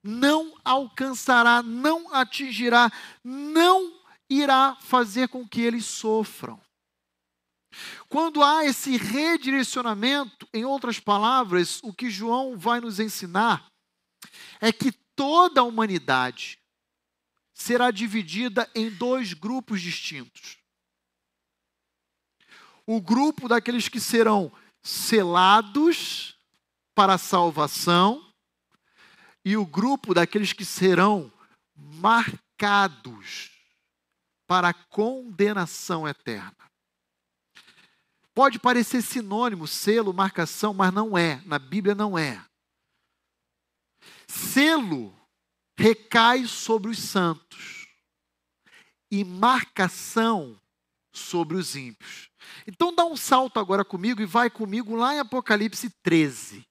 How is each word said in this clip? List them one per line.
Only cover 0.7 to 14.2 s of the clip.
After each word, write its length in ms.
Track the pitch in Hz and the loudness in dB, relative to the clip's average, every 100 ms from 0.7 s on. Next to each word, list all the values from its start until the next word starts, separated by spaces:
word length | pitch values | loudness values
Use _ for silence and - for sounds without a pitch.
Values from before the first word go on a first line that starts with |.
| 262 254 - 269 247 - 247 233 233 | 0 0 -6 -6 -4 4 6 6 4
não 500 | 233 233 285 320 339 | 2 -2 0 0 -2
atingirá, 760 | 285 254 - 269 214 240 233 233 - - - | -2 -2 -4 -6 -2 4 6 4 2 -20 -18
não 800 | 247 269 294 320 349 381 359 330 _ _ _ | -14 -12 0 4 6 4 2 -12 _ _ _
irá 440 | 269 285 262 269 254 | 0 4 4 4 0
fazer 520 | - 254 233 208 254 | 0 0 0 -2 -4
com 180 | 254 233 | -4 -8
que 140 | - | -2
eles 240 | 233 233 | -2 -2
sofram. 760 | 214 - 220 220 208 - 120 110 _ _ _ _ _ _ _ _ _ _ _ - - - - | -8 -6 -2 -2 -2 -10 -16 -16 _ _ _ _ _ _ _ _ _ _ _ -20 -18 -18 -4
Quando 340 | 285 330 294 | 0 0 4
há 220 | 285 311 | 4 6
esse 320 | 294 247 277 247 | 2 -2 -2 -2
redirecionamento, 1500 | 196 254 320 330 254 269 247 254 240 202 240 285 254 _ - | -2 -2 0 0 0 -2 -2 -4 -4 -2 0 0 -4 _ -10
em 100 | 220 | -6
outras 340 | 247 277 240 220 | -4 -4 -4 -6
palavras, 800 | - 202 214 262 220 180 170 - | 0 0 2 0 2 0 0 -6
o 100 | 233 | -12
que 160 | 185 247 | -10 -8
João 480 | 190 226 247 269 226 | -6 -2 -2 -2 -6
vai 240 | 202 240 | -2 -2
nos 180 | 233 196 | -4 -6
ensinar 720 | 220 - 180 190 226 196 _ _ _ _ _ _ | -6 -6 -6 0 0 0 _ _ _ _ _ _